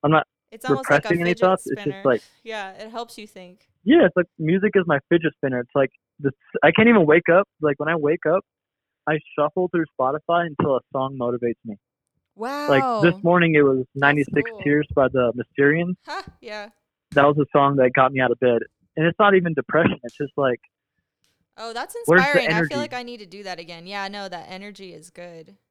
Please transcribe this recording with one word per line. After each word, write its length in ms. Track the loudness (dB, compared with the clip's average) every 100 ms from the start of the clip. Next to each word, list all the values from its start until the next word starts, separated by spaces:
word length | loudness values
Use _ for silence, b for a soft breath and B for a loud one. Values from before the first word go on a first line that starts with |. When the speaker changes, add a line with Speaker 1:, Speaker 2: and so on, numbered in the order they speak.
Speaker 1:
I'm 80 | 2
not 160 | 2 0 _ _
Speaker 2:
It's 140 | -12
almost 260 | -4 -2 2
like 140 | 0
a 40 | 2
Speaker 1:
repressing 120 | -2
any 100 | 0
Speaker 2:
fidget 100 | 2
Speaker 1:
thoughts. 220 | 2 0 -4
It's 100 | -6
just 80 |
Speaker 2:
spinner. 180 | -6 0
Speaker 1:
like 180 | 2 2 _ _
Speaker 2:
Yeah, 300 | -12 -10 -10
it 180 | -14 -14
helps 260 | -12 -12 -14
you 80 | -18
think. 420 | -20 -20 -20 _ _
Speaker 1:
Yeah, 200 | 4 6 6
it's 100 | 2
like 100 | -4 _
music 340 | -2 0 2
is 80 | 0 0
my 120 | -2 _
fidget 240 | 0 0
spinner. 260 | -4 -4 -4
It's 100 | -4
like 160 | -2 -2 _ _ _
this, 140 | -6 -6 B 2
I 100 | 2
can't 160 | 6 6
even 180 | 6 6
wake 220 | 4 4
up. 140 | 2 2 _
Like, 180 | -4 -2
when 100 | -4
I 60 | -2
wake 300 | -2 0 0
up, 180 | -2 _ _ _ _ _ _ -4
I 120 | -4 -4 -2
shuffle 300 | -2 -2 -2
through 160 | -2 -4 -4
Spotify 480 | -4 -4 -2 -2 -2
until 300 | -4 -2 -2
a 40 | _
song 240 | -6 -6 -4
motivates 400 | -4 -2 -4 -6
me. 120 | -12 -16 _ _ _ _ _ -12
Like, 460 | -10 -6 0 0 0 0
this 80 | 0
Speaker 2:
Wow. 60 | 0
Speaker 1:
morning 320 | 0 2 2
it 80 | 4
was 160 | 2 0 -6
Speaker 2:
That's 60 | 0
Speaker 1:
Ninety-six 480 | 0 2 0 -2 -4
Speaker 2:
cool. 100 | -6
Speaker 1:
Tears 260 | -2 -2 0
by 120 | 0 0
the 240 | 2 -2
Mysterians. 600 | -2 -8 0 2 2 -4 -8
Speaker 2:
Huh, 180 | -10 -12 -12 _
yeah. 300 | -16 -16 -16 _ _ _ _
Speaker 1:
That 140 | 2 2
was 120 | 2
a 60 | 0 2
song 200 | 2 4
that 160 | 2
got 180 | 2 0
me 80 | 2
out 120 | -2
of 80 | 0
bed. 220 | 0 0 -4 _ _ -2
And 100 | -2
it's 120 | 2
not 160 | 4 4
even 180 | 2
depression. 460 | -4 -2 0 0 -2
It's 140 | -10 -10
just 160 | -8 -2
like 220 | -2 -2 _ _ _ _ _ _ _ _ _ -18
Speaker 2:
Oh, 160 | -14
that's 220 | -12 -12 -10 0
Speaker 1:
where's 140 | 2
the 60 | 4
Speaker 2:
inspiring. 220 | 0 0
I 20 |
feel 60 | -2
Speaker 1:
energy? 160 | -2 -4
Speaker 2:
like 160 | -6
I 100 | -10
need 140 | -12 -16
to 60 | -18
do 180 | -16
that 160 | -14 -14
again. 260 | -14 -18 -14
Yeah, 220 | -10 -10
no, 200 | -10 -12
that 180 | -14 -14
energy 420 | -16 -18 -18 -20
is 180 | -20 -20
good. 460 | -20 -20 -20 -20 _ _